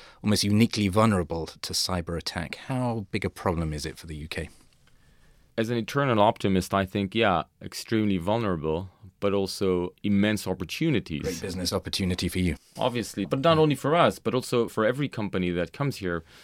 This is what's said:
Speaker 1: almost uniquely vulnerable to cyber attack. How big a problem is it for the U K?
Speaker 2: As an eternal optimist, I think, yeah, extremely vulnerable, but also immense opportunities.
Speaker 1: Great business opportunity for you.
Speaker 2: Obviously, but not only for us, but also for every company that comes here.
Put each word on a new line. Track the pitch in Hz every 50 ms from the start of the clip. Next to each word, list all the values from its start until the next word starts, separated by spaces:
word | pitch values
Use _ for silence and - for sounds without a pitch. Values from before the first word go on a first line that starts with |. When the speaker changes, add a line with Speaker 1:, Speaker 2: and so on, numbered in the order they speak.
| - - - - -
Speaker 1:
almost | 104 104 92 -
uniquely | 101 104 107 113 110 - 110 104 98
vulnerable | 90 107 110 113 104 92 87 - 82 82 78
to | 76 - - - - 92
cyber | - - - 92 90 82 - 85 82
attack. | - - - 87 85 71 - - -
How | - 131 127 127 120 117 117 101 -
big | - 104 -
a | 92
problem | - - - 104 87 80 82 78 76
is | 73 76
it | 78 78 -
for | -
the | 82 78
U | 76 76 78
K? | - - 80 - - - - _ _ _ _ _ - - _ - - _ - - _ _ _ _ _
Speaker 2:
As | - 113 110
an | 123
eternal | 117 110 - - 143 143 135 120 110
optimist, | 101 110 - - - 104 95 92 90 - -
I | 98 98
think, | 95 - 104 98 92 -
yeah, | 113 113 104 90 82 - - _ _
extremely | - 95 - - - - 117 110 107 104 98
vulnerable, | 90 80 95 107 117 117 101 90 80 71 78 78 85 95 92 - _ - 95 - _
but | - 101 98
also | 101 95 92 - - 104 95 90 90 87 87 - _ -
immense | 104 101 98 101 107 107 101 -
opportunities. | 95 92 - 90 82 - - 156 165 147 101 - - 82 71 73
Speaker 1:
Great | - - 85
business | - 101 85 92 90 87 -
opportunity | 95 - - - - 98 90 90 - - 87
for | - 92
you. | 90 87 73 - - _ _ -
Speaker 2:
Obviously, | 110 123 120 123 104 - - - 98
but | 90 - 135
not | 135 165 165 156
only | 156 151 143
for | 131 - 139 156
us, | 175 156 113 95 -
but | - 113 110
also | 127 120 - - 120 117 -
for | - - 110
every | 110 127 135 147 131
company | - - 104 98 - 95 90 87
that | 87 87 87 82 -
comes | - 143 143 120
here. | - 98 90 85 82 80 - - -